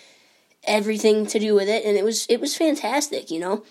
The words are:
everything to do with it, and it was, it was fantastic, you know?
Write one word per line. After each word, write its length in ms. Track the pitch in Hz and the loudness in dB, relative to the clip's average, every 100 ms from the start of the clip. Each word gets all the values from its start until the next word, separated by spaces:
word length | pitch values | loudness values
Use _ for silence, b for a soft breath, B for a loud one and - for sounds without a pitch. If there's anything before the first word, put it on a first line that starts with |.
| b b b b b b | b b b b b b
everything 640 | - 214 208 214 220 214 208 | -2 0 0 2 4 4 2
to 140 | 220 | -2
do 160 | 214 202 | 2 2
with 120 | 196 | 2
it, 160 | 220 | 0
and 120 | 208 202 | 0 0
it 80 | |
was, 220 | 208 220 - | 0 -2 -2
it 120 | 233 | -2
was 160 | 285 - | -2 0
fantastic, 720 | 330 294 214 277 294 131 - | 0 0 -2 -2 -2 -6 -8
you 120 | 165 | -6
know? 240 | 175 208 B | -4 -6 B